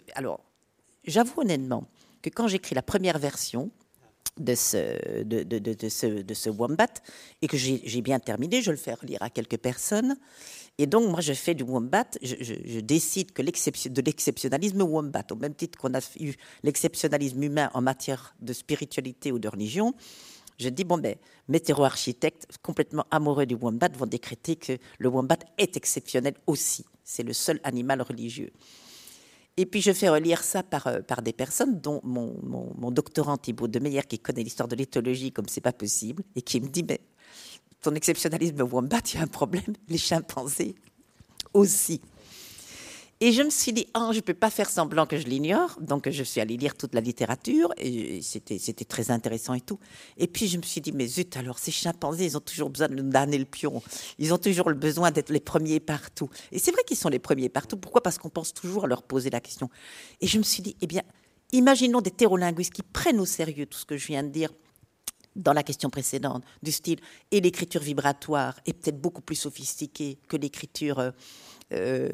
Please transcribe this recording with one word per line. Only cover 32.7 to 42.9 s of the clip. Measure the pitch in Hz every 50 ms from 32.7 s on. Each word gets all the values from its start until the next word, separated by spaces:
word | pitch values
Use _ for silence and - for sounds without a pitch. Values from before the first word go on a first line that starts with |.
| - -
mon | 120 120
doctorant | 123 120 - - - 160 147 143 143 135
Thibaut | - - 113 120 120 113
Demeyer, | 104 123 131 147 139 139 139
qui | - - 110
connaît | - - 127 123 113
l'histoire | 110 - - 123 120
de | 120
l'éthologie | 117 135 - - 127 113 127 127 131 131 131
comme | - - 101 -
c'est | - -
pas | - 123
possible, | 123 - 104 104 - - 110 110 131 196 190 - _
et | 127
qui | - - - 123
me | 117 135
dit, « | 139 170 165 -
Mais | - - - _ _ _ _ - - - - - - - _ _ _ _
ton | - 156 147
exceptionnalisme | 156 - - 160 - - 175 156 160 160 170 147 139 127
wombat, | 123 120 127 123 135 120 117 - - -
il |
y | 156
a | 160
un | 156
problème, | - - 151 135 185 202 - - 208 - - -
les | 165 160
chimpanzés | - - 180 165 - - - 135 123 143 143 - 170 - 185 - _ _ _ _ _ _ _ - - _ _ - - - -
aussi. » | 202 101 - - - - - 165 147 - - - - - - - - - - - - - - - - - -